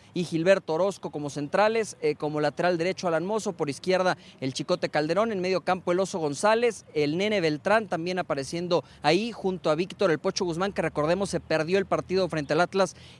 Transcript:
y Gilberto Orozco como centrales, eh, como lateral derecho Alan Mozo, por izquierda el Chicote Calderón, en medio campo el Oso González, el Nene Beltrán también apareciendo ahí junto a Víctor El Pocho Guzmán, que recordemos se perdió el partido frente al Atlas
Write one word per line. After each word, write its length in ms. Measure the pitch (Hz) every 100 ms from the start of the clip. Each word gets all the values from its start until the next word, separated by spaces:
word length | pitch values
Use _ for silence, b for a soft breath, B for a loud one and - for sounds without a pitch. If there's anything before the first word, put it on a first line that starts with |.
| B
y 120 | 175
Gilberto 500 | 170 165 170 196 -
Orozco 360 | 160 196 - 170
como 200 | 151 147
centrales, 640 | 147 143 190 214 226 214 -
eh, 140 | 151 151
como 240 | 151 151
lateral 360 | 147 - 175 175
derecho 300 | 175 180 180
Alan 180 | 160
Mozo, 280 | 180 220 208
por 180 | 175 151
izquierda 480 | 127 180 185 185 147 B B
el 120 | 131
Chicote 360 | 131 147 180 165
Calderón, 420 | 151 156 175 226
en 100 | 202
medio 220 | 180 185
campo 300 | 165 185 180
el 80 | 180
Oso 180 | 190 190
González, 680 | 151 139 208 226 240 - -
el 240 | 156 147 165
Nene 240 | 208 208
Beltrán 460 | 160 151 190 220 196
también 320 | 170 175 185
apareciendo 640 | 175 143 135 170 175 170 B B
ahí 300 | 147 175 233
junto 380 | 208 190 185 170
a 40 |
Víctor 360 | 156 190 - 196
El 80 | 151
Pocho 260 | 196 -
Guzmán, 280 | 180 165 196
que 100 | 190
recordemos 480 | 160 151 151 180 196
se 80 | 160
perdió 400 | - 160 156 196
el 80 | 190
partido 420 | 156 - 185 180
frente 260 | 160 139
al 80 | 156
Atlas 340 | 175 190 185 B B